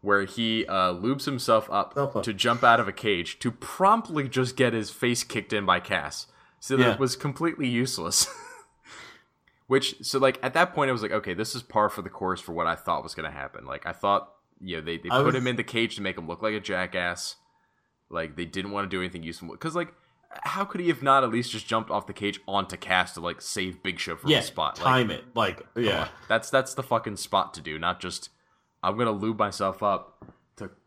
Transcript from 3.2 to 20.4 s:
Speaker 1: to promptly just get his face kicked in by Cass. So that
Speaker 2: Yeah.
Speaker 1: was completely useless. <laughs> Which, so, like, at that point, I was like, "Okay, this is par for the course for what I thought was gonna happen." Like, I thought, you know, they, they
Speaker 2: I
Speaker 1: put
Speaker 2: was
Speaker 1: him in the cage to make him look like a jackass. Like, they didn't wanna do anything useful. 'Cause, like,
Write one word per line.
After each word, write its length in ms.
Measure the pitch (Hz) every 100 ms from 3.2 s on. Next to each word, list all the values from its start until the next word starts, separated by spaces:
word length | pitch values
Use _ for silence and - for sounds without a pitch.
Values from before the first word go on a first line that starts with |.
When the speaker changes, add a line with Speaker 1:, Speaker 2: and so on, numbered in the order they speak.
| 82 -
Speaker 1:
to 100 | 127
promptly 760 | 113 - - 190 226 220 156 135
just 300 | 127 127 127
get 160 | 123
his 180 | 113 107
face 320 | - 123 120
kicked 300 | - 113 101
in 140 | 107 98
by 140 | 90
Cass. 480 | - 92 73 - - _ _ _
So 180 | - 131
that 40 |
Speaker 2:
Yeah. 140 | 123 104
Speaker 1:
was 180 | 131
completely 540 | 127 147 - 165 - 131
useless. 580 | 117 127 - 85 - -
<laughs> 100 | - - - - _ - - - - _ _ _ _ _
Which, 360 | 131 - -
so, 140 | - 135
like, 200 | 135 131
at 120 | 127
that 200 | 143 180
point, 160 | 175 139
I 20 |
was 80 | 123
like, 100 | 107
"Okay, 200 | 107 101
this 200 | 87 110
is 80 | 123
par 260 | - 110 104
for 140 | -
the 80 | 95
course 300 | - 92 92
for 120 | -
what 140 | 85 82
I 80 |
thought 280 | 82 - 80
was 120 | 80
gonna 160 | - 78
happen." 340 | 73 67 -
Like, 220 | 65 69 -
I 60 |
thought, 380 | 82 101 101 - _ _ _
you 160 | 95 82
know, 60 |
they, 160 | 78 85
they 100 | 87
Speaker 2:
I 80 | 123
Speaker 1:
put 80 | 143
Speaker 2:
was 80 |
Speaker 1:
him 120 | 127 127
in 100 | 120
the 80 |
cage 300 | 113 117 113 -
to 60 |
make 160 | 98 92
him 80 | 80
look 160 | 85
like 100 | 110
a 60 | 107
jackass. 760 | 92 92 92 92 87 87 - - _ _ _ _ _ _ _
Like, 260 | 82 82 73
they 80 |
didn't 280 | 85 98 95
wanna 160 | 101 98
do 120 | 92
anything 220 | 90 90
useful. 340 | 82 82 85 -
'Cause, 180 | 160
like, 200 | 165 170 _ _ _ _ -